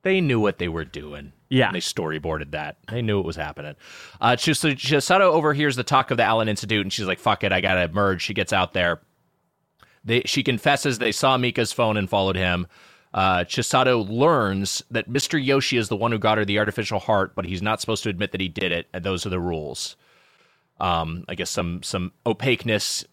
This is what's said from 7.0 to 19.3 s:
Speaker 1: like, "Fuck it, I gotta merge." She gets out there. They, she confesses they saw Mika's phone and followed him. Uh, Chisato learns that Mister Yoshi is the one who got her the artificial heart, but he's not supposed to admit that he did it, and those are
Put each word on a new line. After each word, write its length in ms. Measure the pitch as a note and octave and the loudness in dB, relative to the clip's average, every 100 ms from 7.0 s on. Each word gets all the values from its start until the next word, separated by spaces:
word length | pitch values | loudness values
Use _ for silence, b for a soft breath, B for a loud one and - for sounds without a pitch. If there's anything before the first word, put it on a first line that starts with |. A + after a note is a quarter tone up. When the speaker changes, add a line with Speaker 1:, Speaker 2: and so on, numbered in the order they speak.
| F#2+ | -2
Speaker 1:
like, 120 | F#2 | 0
"Fuck 240 | - G2+ | 0 0
it, 100 | G2+ | 2
I 100 | F#2 | 2
gotta 260 | F#2+ F#2 E2+ | 2 2 2
merge." 320 | F#2 G2+ F2+ | 2 0 0
She 140 | - | -2
gets 180 | G2+ F#2+ | -4 0
out 220 | G2 F2+ | 0 0
there. 260 | F#2 F2 E2 _ _ _ _ _ _ _ _ b b | 2 0 0 _ _ _ _ _ _ _ _ b b
They, 160 | G#2 A#2+ - | 0 0 2
she 160 | C#3+ | 0
confesses 560 | C3+ A#2+ D3+ C#3 C#3+ A#2 | 0 2 2 2 0 0
they 120 | A#2+ | 0
saw 260 | G2+ C3+ B2+ | 2 2 2
Mika's 340 | B2 A#2 A2+ | 0 0 -2
phone 240 | - A2+ G#2+ | 0 0 2
and 140 | F#2+ | 0
followed 260 | G#2 F#2+ F#2 | 0 2 0
him. 300 | F2+ F2+ F2 b b b b | 0 0 -4 b b b b
Uh, 300 | F#2 F#2+ F2+ | 0 2 2
Chisato 600 | F2 - A#2 C3 B2+ B2 G2+ | 0 -4 0 2 2 0 0
learns 760 | A2+ D#3 D3+ G#2 F#2+ G2 - - | 2 4 4 2 0 -4 -6 -4
that 180 | A2+ G#2+ | -6 -2
Mister 300 | C3 - D#3+ | -4 -2 -2
Yoshi 400 | C3 C#3 C3 B2 | 2 2 2 0
is 100 | G#2+ | 0
the 80 | G#2 | 0
one 160 | A2+ | 0
who 60 | A2 | 2
got 180 | G#2+ G#2+ | 2 2
her 80 | |
the 140 | G2+ G2+ | 2 2
artificial 400 | G#2+ A2 G#2 G#2 | 0 -2 -4 -4
heart, 360 | - G#2 F#2+ | 2 2 2
but 120 | - F2 | -4 -6
he's 160 | F#2 | -4
not 180 | G#2 A2 | -2 -2
supposed 220 | - A2 | -2 -2
to 80 | A2 | -2
admit 220 | F2+ G#2 | -4 -4
that 100 | F#2+ | -4
he 60 | F#2 | -4
did 240 | F2+ F#2 | -2 -2
it, 160 | E2+ - | -2 -4
and 120 | F#2 | -8
those 200 | F#2 F2+ | -4 -4
are 60 | G#2 | -4